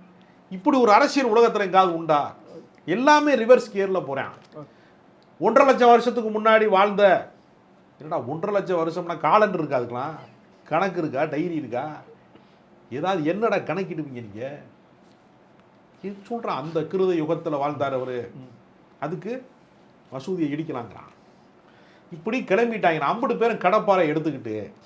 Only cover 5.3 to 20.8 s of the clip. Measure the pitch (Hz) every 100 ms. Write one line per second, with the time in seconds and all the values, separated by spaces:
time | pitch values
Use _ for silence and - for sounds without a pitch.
5.3 | - 180 233 277 220 240 240 240 233 220
6.3 | 214 220 220 214 190 208 196 202 156 -
7.3 | - _ _ _ _ _ - 151 160 120
8.3 | 160 202 202 170 175 165 175 170 165 156
9.3 | 202 208 175 151 135 117 120 147 156 -
10.3 | - _ _ - 156 196 175 156 131 156
11.3 | 143 175 160 123 120 151 151 - - _
12.3 | - _ _ _ _ - 127 180 196 147
13.3 | 190 226 196 120 160 175 165 143 120 107
14.3 | 101 131 147 135 _ _ _ _ _ _
15.3 | _ _ _ _ _ _ _ 190 202 -
16.3 | 233 226 156 156 160 156 190 185 170 156
17.3 | 160 165 143 143 143 139 131 127 123 117
18.3 | 139 127 120 _ _ _ - 151 170 202
19.3 | 262 - _ _ _ _ _ - 131 156
20.3 | 180 151 147 160 131